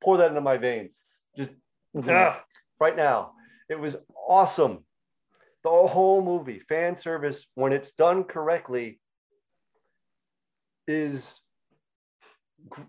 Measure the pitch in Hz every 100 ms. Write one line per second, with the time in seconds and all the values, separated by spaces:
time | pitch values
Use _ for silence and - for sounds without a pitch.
0 | 190 185 165 147 139 123 123 117 101 _
1 | _ _ _ - 135 - _ _ _ 151
2 | 123 175 180 - - _ _ _ 156 165
3 | 147 117 92 _ _ _ - 156 151 143
4 | - - 113 185 180 - 135 95 - _
5 | _ _ _ _ _ _ 165 170 180 180
6 | 190 196 185 175 135 101 - 156 175 180
7 | 170 160 147 135 - - 135 139 139 -
8 | 170 185 185 - 143 170 127 123 117 113
9 | _ _ _ _ _ _ _ _ _ _
10 | _ _ _ _ _ _ _ _ - 156
11 | 151 139 - - _ _ _ _ _ _
12 | _ _ _ _ _ _ 160 -